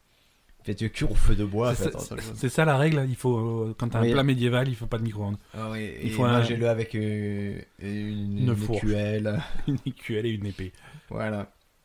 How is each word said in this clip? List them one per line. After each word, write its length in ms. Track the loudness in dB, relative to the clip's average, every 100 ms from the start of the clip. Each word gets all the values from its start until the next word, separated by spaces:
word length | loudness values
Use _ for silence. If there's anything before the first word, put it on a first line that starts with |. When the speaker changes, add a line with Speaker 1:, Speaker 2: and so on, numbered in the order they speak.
| _ _ _ _ _ _
Speaker 1:
Faites-le 240 | -8 -4 -4
cuire 200 | 0 2
au 40 | 6
feu 180 | 8
de 100 | 8
bois, 300 | 4 0 0
Speaker 2:
C'est 100 | 0 -2
Speaker 1:
faites 100 | -4
Speaker 2:
ça, 140 | -8
Speaker 1:
autre 80 | -8
chose. 120 | -10 -4
Speaker 2:
c'est 120 | -2
ça 160 | 2
la 120 | 2 4
règle, 260 | 4 2 0
il 80 | 0
faut, 200 | 0 2
euh, 380 | 0 -2 -4 -2
quand 120 | -2
t'as 120 | 2
Speaker 1:
Oui. 100 | 4
Speaker 2:
un 20 |
plat 100 | 4
médiéval, 460 | 4 4 2 2 0
il 80 | -2
faut 100 | -4
pas 120 | -2
de 40 |
micro-ondes. 340 | -4 -4 -4 -6 -8
Speaker 1:
Ah 160 | -10 -8
oui, 180 | -6 -6 -6
Speaker 2:
Il 60 | -4
Speaker 1:
et 40 |
Speaker 2:
faut 120 | 0
un 140 | 4 4
Speaker 1:
mangez-le 300 | 2 2 0
avec, 260 | 0 0
euh, 640 | -2 -2 -2 -4 -4 -6 -8 -12 -14
une, 580 | -8 -6 -6 -6 -4 0
Speaker 2:
Une 100 | 0
Speaker 1:
une 60 | 0
Speaker 2:
fourche. 220 | 0 0
Speaker 1:
écuelle. 580 | 0 0 0 -2 -2 -2 -2
Speaker 2:
<laughs> 120 | -2 0
Une 120 | -2
écuelle 400 | -4 -10 -6 -4
et 60 | -2
une 160 | -4 -6
épée. 260 | -8 -10 -12 -20 -20 -12
Speaker 1:
Voilà. 400 | -6 -4 -4 -8 _ _ _